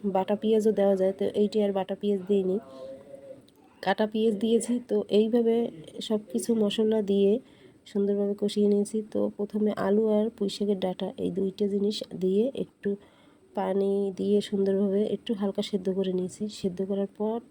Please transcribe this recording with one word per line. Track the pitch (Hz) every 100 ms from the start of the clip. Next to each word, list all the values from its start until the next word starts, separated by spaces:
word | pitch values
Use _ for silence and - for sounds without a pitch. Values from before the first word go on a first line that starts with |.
| 202
বাটা | 190 190 208
পেঁয়াজও | 214 220 214
দেওয়া | 202 196 190
যায়, | 190 190
তো | 202
এইটি | - 208 214
আর | 202
বাটা | 196 185 196
পেঁয়াজ | 208 202 185
দিইনি, | 202 185 196 - - - - - - - - - _ _ _
কাটা | 185 202 214
পেঁয়াজ | 220 220 202
দিয়েছি। | 226 226 226 247 -
তো | 208 -
এইভাবে | 208 220 240 226 233 233 - - -
সব | - 214 -
কিছু | - -
মশলা | 226 208 202 214 220
দিয়ে | 196 202 196 226 - - - _ -
সুন্দরভাবে | 202 202 202 202
কষিয়ে | 202 208 208 208
নিয়েছি। | 202 202 220 214
তো | 208 208
প্রথমে | 208 208 208 208 -
আলু | 190 208 220
আর | 208 220
পুঁই | - 202
শাকের | - 202 196
ডাঁটা | 185 180 185 -
এই | 185
দুইটা | 175 190 - 202
জিনিস | 202 202 214 - 170
দিয়ে | 190 196 247 -
একটু | 180 _ 202 202 - _ _ _ _ -
পানি | 190 196 196 202 196 190
দিয়ে | 190 208
সুন্দরভাবে | - 196 196 196 202 196 214
একটু | 202 -
হালকা | 208 202 202
সেদ্ধ | 208 202 185
করে | 190 190
নিয়েছি। | 185 180 - 214 -
সেদ্ধ | 196 180
করার | 190 196 196 -
পর | 214 233 240